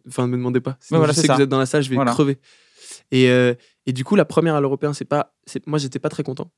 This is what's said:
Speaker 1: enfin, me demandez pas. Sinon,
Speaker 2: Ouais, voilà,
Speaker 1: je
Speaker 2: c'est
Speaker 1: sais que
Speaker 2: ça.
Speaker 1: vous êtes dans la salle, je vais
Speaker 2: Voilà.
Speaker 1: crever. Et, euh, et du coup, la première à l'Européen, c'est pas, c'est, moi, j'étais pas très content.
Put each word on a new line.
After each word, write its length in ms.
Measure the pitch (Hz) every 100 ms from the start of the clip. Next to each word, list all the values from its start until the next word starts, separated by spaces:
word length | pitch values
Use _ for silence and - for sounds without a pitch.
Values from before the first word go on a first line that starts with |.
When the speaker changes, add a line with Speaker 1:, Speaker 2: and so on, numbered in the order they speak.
| -
Speaker 1:
enfin, 200 | - 123
me 100 | 123
demandez 240 | 123 123
pas. 160 | 127 135
Sinon, 180 | - 160
Speaker 2:
Ouais, 20 |
voilà, 120 | 156
Speaker 1:
je 20 | 151
Speaker 2:
c'est 60 |
Speaker 1:
sais 40 | 151
que 60 |
Speaker 2:
ça. 40 | 131
Speaker 1:
vous 40 |
êtes 80 | 139
dans 80 | 135
la 80 | 131
salle, 160 | 151
je 80 | 131
vais 60 | 131
Speaker 2:
Voilà. 160 | 127
Speaker 1:
crever. 260 | 123 139 135 _ _ _ _ - - -
Et, 220 | 131 127
euh, 240 | 127 123 120 _ _ -
et 40 |
du 120 | 127
coup, 120 | 135 208
la 100 | 151
première 280 | - 160
à 80 | 151
l'Européen, 320 | 139 135 147
c'est 120 | 147 -
pas, 280 | 147 - _ -
c'est, 180 | - -
moi, 140 | 151
j'étais 180 | 135 139
pas 120 | 156
très 120 | -
content. 300 | 143 135 -